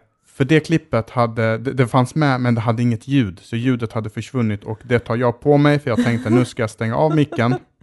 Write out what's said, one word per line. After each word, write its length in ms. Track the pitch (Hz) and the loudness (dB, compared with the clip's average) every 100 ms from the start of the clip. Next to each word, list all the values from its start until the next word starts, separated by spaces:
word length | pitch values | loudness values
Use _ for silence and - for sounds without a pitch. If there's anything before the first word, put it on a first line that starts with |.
| _ _ _ | _ _ _
för 180 | - | -4
det 160 | 131 156 | 2 2
klippet 500 | 156 160 - 117 110 | 2 -2 0 -4 -2
hade, 480 | 123 117 113 113 113 | -2 -2 0 -2 -2
det, 140 | 120 | -4
det 140 | 131 123 | -2 0
fanns 260 | 135 123 | 2 0
med, 260 | 160 147 127 | 0 0 0
men 140 | 123 | 0
det 60 | 117 | 0
hade 220 | 110 113 | 0 0
inget 260 | 120 113 - | 0 -2 -2
ljud. 320 | 139 104 85 | 0 0 -4
Så 140 | - 117 | -10 -4
ljudet 360 | 127 123 117 | -2 -2 -4
hade 180 | 113 107 | -6 -8
försvunnit 540 | 117 110 131 113 104 | -8 -8 -2 -2 -2
och 160 | - 110 | -6 -12
det 140 | 120 120 | -2 -2
tar 180 | - 117 | -2 -2
jag 240 | 123 117 | -2 0
på 160 | 143 143 | 2 4
mig, 200 | 147 143 | 4 2
för 120 | 131 | 0
jag 140 | 113 | 0
tänkte, 260 | 240 117 110 | 0 -2 2
"Nu 140 | 120 | 2
ska 180 | 123 - | 2 -2
jag 80 | 110 | -6
stänga 260 | - 113 127 | -4 -4 0
av 180 | 156 156 | 0 2
micken 380 | 139 - 117 131 - _ | 0 0 0 -2 -6 _